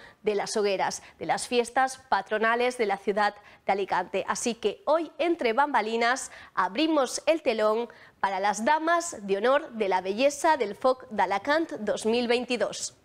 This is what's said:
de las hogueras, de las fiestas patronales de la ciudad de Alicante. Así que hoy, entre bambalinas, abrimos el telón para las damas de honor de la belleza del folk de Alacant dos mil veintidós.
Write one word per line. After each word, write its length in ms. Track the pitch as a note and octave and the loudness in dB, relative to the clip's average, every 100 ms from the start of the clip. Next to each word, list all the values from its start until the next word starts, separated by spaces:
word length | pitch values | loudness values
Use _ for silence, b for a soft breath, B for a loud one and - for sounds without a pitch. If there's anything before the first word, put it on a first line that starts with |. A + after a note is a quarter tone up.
| B B | B B
de 140 | G3+ G3+ | -2 -2
las 200 | F#3+ A3 | -2 0
hogueras, 460 | G3+ F#3 E3+ - B - | 0 0 -2 -4 B -8
de 80 | D3+ | -4
las 220 | F#3+ - | -2 0
fiestas 500 | B3 A#3 C4+ C4 - - | -2 0 0 0 -2 -2
patronales 720 | G3 F#3+ G#3+ A3+ A#3+ B3 B3 | -2 0 0 2 2 0 0
de 80 | G#3 | -2
la 120 | G3 | 0
ciudad 360 | - G3+ G#3 G#3 B B - | -2 0 0 -2 B B -2
de 60 | |
Alicante. 540 | G3 F#3+ F3+ F3+ F#3+ - | -2 0 -2 -2 -4 -4
Así 260 | G3+ B3 | -2 -4
que 300 | G#3+ G#3 G3 - | -2 -4 -2 0
hoy, 260 | D#4 D#4 - | 0 0 -2
entre 360 | E4+ E4+ B3 | -2 0 0
bambalinas, 800 | A3+ D4 B3 G#3+ A3+ A#3 C4 - B B | 2 2 0 0 0 0 0 -6 B B
abrimos 680 | - F#3 G3+ D#4+ D#4 B3 - - | -4 -2 0 2 2 0 0 0
el 160 | D#4+ | 0
telón 480 | C4+ A3 G#3+ A3 A#3 B B _ | 0 0 2 0 -4 B B _
para 200 | G3 F#3+ | -4 0
las 240 | G3+ G#3 | -2 0
damas 600 | A#3 D#4 D#4+ E4+ E4 - G3+ | 2 2 2 0 -2 -8 -2
de 120 | G3 | 0
honor 340 | A#3+ C#4 D#4 | 2 2 0
de 180 | A3+ G3 | -4 0
la 120 | F#3 | 0
belleza 540 | F#3 G#3 C#4 C#4+ E4 D4+ | 0 0 0 2 2 2
del 200 | G#3 G#3 | -2 0
folk 340 | C4 C4 - | 0 0 -4
de 140 | G#3 | -2
Alacant 480 | F#3 G3 C#4 D#4 D#4+ D4 | 0 0 0 0 0 -4
dos 260 | G#3 - A3 | -4 -2 0
mil 220 | A#3 A#3 | 0 2
veintidós. 680 | A#3+ B3 A#3+ G3+ - - - | 0 0 -2 -2 -4 -10 -12